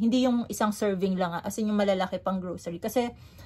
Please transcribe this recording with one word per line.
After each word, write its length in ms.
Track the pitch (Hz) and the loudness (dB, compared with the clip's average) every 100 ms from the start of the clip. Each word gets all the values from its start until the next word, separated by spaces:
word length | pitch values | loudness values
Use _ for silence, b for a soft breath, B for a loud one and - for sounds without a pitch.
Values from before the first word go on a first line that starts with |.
hindi 240 | 226 254 254 | 2 4 4
yung 240 | 240 233 | 2 0
isang 240 | - 214 | 0 0
serving 400 | 208 208 190 190 | 2 0 2 0
lang, 240 | 185 180 170 | 2 0 -2
ah, 80 | 208 | -6
as 160 | 226 | -4
in, 80 | 214 | 0
yung 80 | 208 | 2
malalaki 400 | 202 185 185 185 | 4 2 0 -2
pang 240 | 185 190 | -2 -2
grocery. 400 | 180 175 175 170 | -4 -8 -8 -6
Kasi, 320 | 226 247 240 B B B | -2 0 -2 B B B